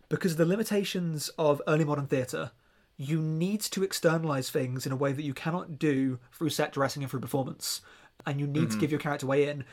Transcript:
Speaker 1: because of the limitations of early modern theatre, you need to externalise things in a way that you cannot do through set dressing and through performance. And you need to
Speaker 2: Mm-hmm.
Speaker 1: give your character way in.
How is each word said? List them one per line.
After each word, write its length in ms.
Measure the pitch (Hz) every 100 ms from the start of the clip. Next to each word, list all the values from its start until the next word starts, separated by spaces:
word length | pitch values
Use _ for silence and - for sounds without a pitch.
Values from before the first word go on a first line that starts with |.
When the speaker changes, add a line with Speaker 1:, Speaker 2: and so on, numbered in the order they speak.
| -
Speaker 1:
because 220 | 156 190
of 60 | 156
the 60 |
limitations 840 | 165 202 220 208 190 185 170 151 - -
of 240 | 156 147 -
early 180 | 156
modern 220 | 147 147 139
theatre, 440 | 135 123 - - _ _ _ _ -
you 220 | 139 160
need 380 | 156 160 180 214
to 220 | - -
externalise 680 | 190 - 165 165 160 135 127
things 340 | 156 127 127 135
in 60 |
a 40 | 131
way 160 | 139
that 100 | 135
you 100 | 151
cannot 460 | 131 165 175 - 143
do 400 | 156 135 135 123 -
through 180 | - 156
set 220 | - 151
dressing 300 | 143 135 151
and 80 | 135
through 100 | 131
performance. 600 | - 143 135 156 - - - - - _
And 160 | - 139
you 60 | 143
need 140 | 143
to 40 | 160
Speaker 2:
Mm-hmm. 80 | -
Speaker 1:
give 100 | 147
your 80 | 147
character 260 | 151 143 131
way 220 | 139 143
in. 160 | 147 -